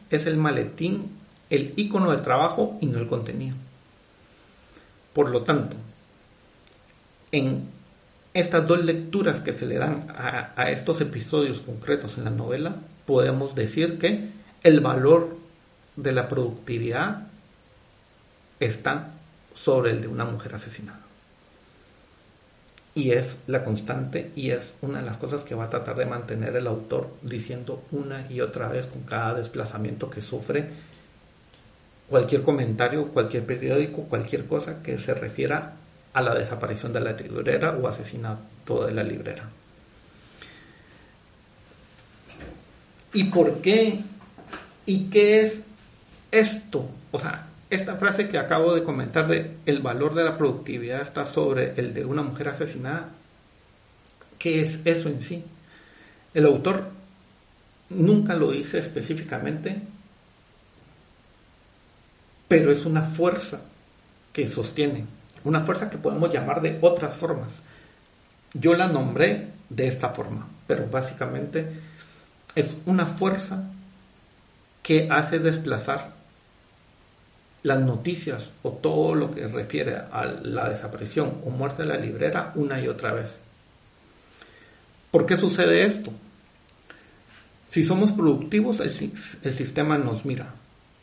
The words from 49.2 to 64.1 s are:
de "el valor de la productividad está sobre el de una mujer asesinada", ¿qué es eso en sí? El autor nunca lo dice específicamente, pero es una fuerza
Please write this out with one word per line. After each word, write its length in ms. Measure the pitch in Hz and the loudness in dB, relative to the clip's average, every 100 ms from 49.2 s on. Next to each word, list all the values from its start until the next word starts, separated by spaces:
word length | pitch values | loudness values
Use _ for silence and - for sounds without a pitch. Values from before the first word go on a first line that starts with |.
| 156 | 4
de 280 | 165 - - - | 2 0 -4 0
"el 140 | 139 | 0
valor 340 | 127 123 147 | 0 0 0
de 100 | 165 | 2
la 140 | 160 160 | 2 2
productividad 640 | 139 120 - 120 117 131 | 0 0 -6 -8 -6 -6
está 240 | 143 147 139 | -6 -6 -2
sobre 520 | 156 143 127 127 131 | 0 2 2 0 -2
el 140 | 123 | -4
de 140 | - 127 | -4 -2
una 160 | 151 | -2
mujer 260 | 139 - 147 | -2 -4 -6
asesinada", 600 | 135 147 127 135 135 - - - - _ _ _ _ _ _ - - - - | -4 -6 -6 -6 -6 -8 -18 -20 -20 _ _ _ _ _ _ -20 -20 -20 -6
¿qué 240 | 170 160 | 0 2
es 180 | 156 160 170 | 0 0 0
eso 240 | 165 156 | 2 0
en 100 | 139 | -4
sí? 240 | - 170 - - - - - - - - _ | -6 -10 -12 -20 -20 -20 -20 -20 -20 -20 _
El 140 | 156 151 | 6 6
autor 420 | 131 185 196 - - - - - _ _ _ _ _ - | 6 2 0 -4 -14 -20 -20 -20 _ _ _ _ _ -8
nunca 440 | 180 175 214 - | 4 6 6 4
lo 180 | 170 139 | 2 2
dice 260 | 139 - - | 0 -2 -4
específicamente, 1040 | - - - 160 - 123 143 156 190 208 - - - - _ _ _ - _ _ - - - _ _ _ _ _ _ _ _ _ _ _ _ _ - | -4 -6 -6 -6 -6 -6 -4 -4 -6 -8 -10 -18 -20 -20 _ _ _ -20 _ _ -20 -20 -20 _ _ _ _ _ _ _ _ _ _ _ _ _ 4
pero 240 | 165 143 | 6 8
es 140 | 143 165 | 4 4
una 160 | 156 | 0
fuerza 580 | 160 - 175 - - - - - _ _ _ | 0 2 2 2 -6 -10 -14 -20 _ _ _